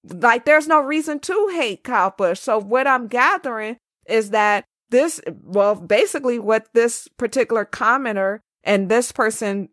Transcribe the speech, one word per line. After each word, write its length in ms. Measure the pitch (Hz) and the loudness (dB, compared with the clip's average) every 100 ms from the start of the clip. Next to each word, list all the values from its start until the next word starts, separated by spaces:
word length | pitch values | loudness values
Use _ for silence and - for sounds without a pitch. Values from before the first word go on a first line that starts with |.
Like, 400 | - 180 233 240 | -16 0 2 2
there's 220 | 285 311 302 | 4 2 4
no 120 | 311 | 2
reason 380 | 277 311 311 294 | 2 -4 -4 -8
to 280 | - 381 415 | -4 -2 -2
hate 300 | 339 240 185 | -2 -4 -6
Kyle 300 | - 226 190 - | -4 0 0 0
Busch. 240 | 185 196 | -2 0
So 180 | - 220 | -2 -2
what 280 | 202 247 269 | 0 0 2
I'm 200 | 254 226 | -2 -2
gathering 680 | 240 277 381 262 226 214 247 _ _ - | 0 2 0 -4 -8 -8 -12 _ _ -2
is 240 | 220 202 | -2 0
that 340 | 214 208 202 - _ _ | 0 2 0 -4 _ _
this, 300 | 247 320 - - 139 | 2 2 -4 -12 -14
well, 300 | - 196 202 | -4 0 2
basically 640 | 208 175 208 392 302 254 240 | 0 0 2 2 0 -2 -2
what 300 | 208 220 220 | 0 -2 2
this 320 | 226 233 - - - | 2 2 -2 -14 -8
particular 480 | 233 269 226 226 | -4 -2 0 -2
commenter 760 | 208 - 220 262 254 202 190 214 _ _ | -4 -2 2 2 0 -2 -2 -4 _ _
and 240 | - 202 190 | 0 0 2
this 240 | 226 240 | 0 0
person 560 | - 220 220 214 196 185 | -2 -2 -2 -6 -6 -8